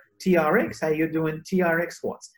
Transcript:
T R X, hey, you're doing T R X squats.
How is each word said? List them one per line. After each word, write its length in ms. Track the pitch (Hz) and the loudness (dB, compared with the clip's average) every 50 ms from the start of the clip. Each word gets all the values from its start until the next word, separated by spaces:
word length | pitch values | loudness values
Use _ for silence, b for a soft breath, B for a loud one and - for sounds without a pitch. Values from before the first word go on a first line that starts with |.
| - _ _ _ | -14 _ _ _
T 180 | - 190 175 165 | 0 2 4 4
R 220 | 156 151 180 240 | 4 4 2 2
X, 220 | 240 - - - | 2 0 -4 -4
hey, 140 | 165 160 151 | -2 -2 0
you're 140 | 156 160 156 | 0 0 -2
doing 320 | 156 160 160 156 156 160 - | 0 -2 -2 -2 -4 -6 -6
T 160 | - 190 185 | -2 0 0
R 180 | 180 165 165 170 | 2 2 2 0
X 180 | 175 170 - - | -2 -4 -6 -8
squats. 340 | - - - - - - b | -8 -8 -8 -8 -14 -20 b